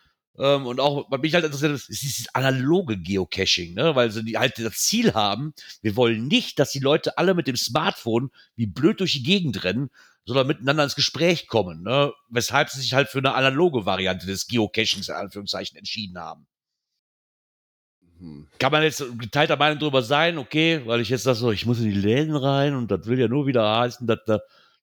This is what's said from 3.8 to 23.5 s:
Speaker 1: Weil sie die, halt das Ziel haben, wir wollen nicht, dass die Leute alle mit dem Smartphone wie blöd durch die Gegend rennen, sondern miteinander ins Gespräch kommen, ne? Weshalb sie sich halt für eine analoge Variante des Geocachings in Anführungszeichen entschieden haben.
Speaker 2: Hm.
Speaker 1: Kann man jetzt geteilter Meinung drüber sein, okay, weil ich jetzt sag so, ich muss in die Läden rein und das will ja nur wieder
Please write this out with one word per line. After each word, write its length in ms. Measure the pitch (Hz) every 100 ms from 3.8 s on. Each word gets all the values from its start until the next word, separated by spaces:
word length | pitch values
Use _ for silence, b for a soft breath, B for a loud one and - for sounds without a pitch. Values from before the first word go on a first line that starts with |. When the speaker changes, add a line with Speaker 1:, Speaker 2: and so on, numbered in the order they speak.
| 160
Speaker 1:
Weil 160 | 135 120
sie 140 | 107
die, 140 | 113 110
halt 200 | 131 -
das 200 | 113 -
Ziel 360 | - 220 233
haben, 400 | 110 104 104 151 - B B
wir 140 | 110 104
wollen 300 | 120 110 123
nicht, 320 | 233 - -
dass 140 | 143
die 80 | 135
Leute 380 | 135 156 - -
alle 160 | 175
mit 120 | 180 135
dem 100 | 120
Smartphone 760 | - 139 175 - 117 113 131 b b -
wie 100 | 113
blöd 340 | 90 151 220
durch 120 | 180
die 100 | 147
Gegend 400 | 123 196 170 98
rennen, 260 | 92 101 139 b b b
sondern 220 | - 127 131
miteinander 360 | 151 123 151
ins 120 | 143 -
Gespräch 500 | 135 131 165 170 -
kommen, 360 | 113 92 80
ne? 300 | 92 135 143 - _
Weshalb 400 | 120 117 135 151
sie 100 | 135
sich 140 | 123
halt 140 | 127 139
für 100 | 135
eine 160 | 135
analoge 520 | 117 135 135 180 131 98
Variante 400 | 95 92 92 87
des 220 | 95 -
Geocachings 600 | 117 104 - 110 95 98
in 60 |
Anführungszeichen 640 | 80 98 101 101 92 98 -
entschieden 420 | - - 104 90
haben. 280 | 80 76 73 _ _ _ _ _ _ _ _ _ _ _ _ _ _ _ 87 87
Speaker 2:
Hm. 300 | 87 73 76 -
Speaker 1:
Kann 140 | 135
man 100 | 151
jetzt 220 | 156 131 131 117
geteilter 380 | 117 143 160 143
Meinung 220 | 147 151
drüber 240 | 151 135
sein, 360 | 117 143 165 165
okay, 420 | 120 151 160 165
weil 160 | 117 117
ich 100 | 110
jetzt 140 | 127
sag 100 | 127
so, 180 | 117 120
ich 140 | 104 113
muss 120 | 117
in 120 | 113
die 20 | 98
Läden 340 | 98 120 156
rein 400 | 151 135 139 143
und 160 | 139 113
das 160 | 98 104
will 120 | 127
ja 80 | 117
nur 180 | 131
wieder 320 | 139